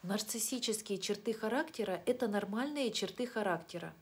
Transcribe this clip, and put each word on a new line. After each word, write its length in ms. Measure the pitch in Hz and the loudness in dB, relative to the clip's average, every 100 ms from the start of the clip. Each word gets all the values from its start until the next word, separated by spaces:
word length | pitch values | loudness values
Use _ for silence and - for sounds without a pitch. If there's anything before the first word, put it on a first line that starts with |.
нарциссические 920 | 175 208 - 226 - 247 233 214 - 190 | 0 -2 -2 -2 0 0 2 0 0 -2
черты 360 | - 208 - | 0 0 0
характера — 680 | 220 214 247 - - 196 180 - | 0 2 2 0 -2 0 0 2
это 220 | 247 233 | 2 4
нормальные 640 | 202 196 214 277 294 247 | 2 0 0 0 2 0
черты 340 | 226 185 - 240 | 2 -2 -2 -2
характера. 680 | 220 196 170 - 170 165 - | 0 2 0 -2 -10 -10 -12